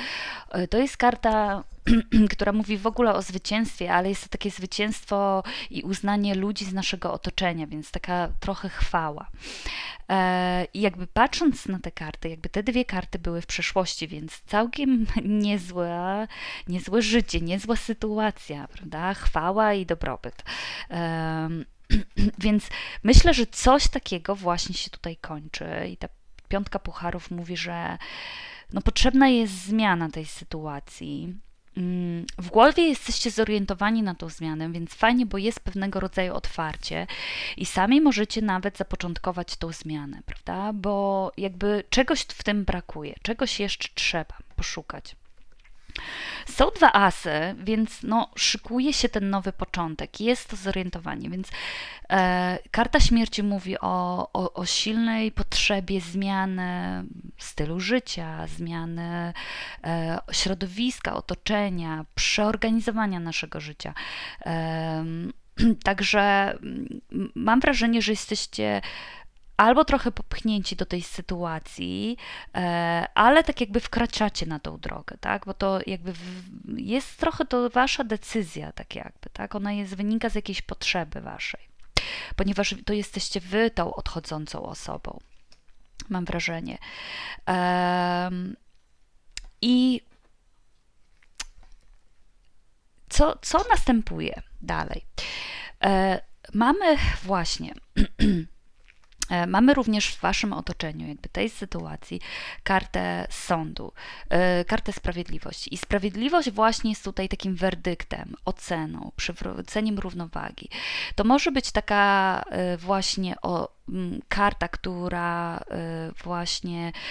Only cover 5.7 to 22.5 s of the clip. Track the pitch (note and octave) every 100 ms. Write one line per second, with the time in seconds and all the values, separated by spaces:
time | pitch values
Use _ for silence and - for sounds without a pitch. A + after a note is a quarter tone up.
5.7 | E3+ F#3 F#3+ G3+ G#3 G3+ F#3+ G3+ G3+ F#3+
6.7 | F#3+ F#3+ F#3 - - F3+ - F3+ E3 D3+
7.7 | D3+ D3+ F3+ F3+ F3+ E3+ - G3 F#3+ F#3+
8.7 | - - F3 D#3 D3+ - - - - -
9.7 | - - - - F#3+ F#3 F#3 F3+ F3+ F3
10.7 | F#3+ G#3 F3+ F3+ - C4+ - E4 - -
11.7 | F#3 - - D#3 - E3 D#3+ - G3+ G#3+
12.7 | B3 B3 F#3 - F3+ E3+ E3+ - - -
13.7 | F#3+ F3+ - D#3+ D3+ D#3+ - - G#3 A#3
14.7 | D4 C4+ B3 G#3+ G#3+ G3 G#3 G#3 G#3 F3+
15.7 | F3+ E3+ E3+ F#3 G3+ A3 - - - -
16.7 | F3 - A3 G#3+ A#3 - E3 E3 F#3+ G#3+
17.7 | A3+ - A3 G#3+ G#3+ G#3+ - - C#3+ C#3
18.7 | - E3+ D#3 F3+ G3 - D#3+ E3+ G3+ G#3+
19.7 | G3+ F3+ E3 C3+ B2 A#2+ - - - -
20.7 | - - E3+ E3 E3 D#3+ D#3+ D#3+ E3 -
21.7 | - - G3+ - - G3+ - G#3+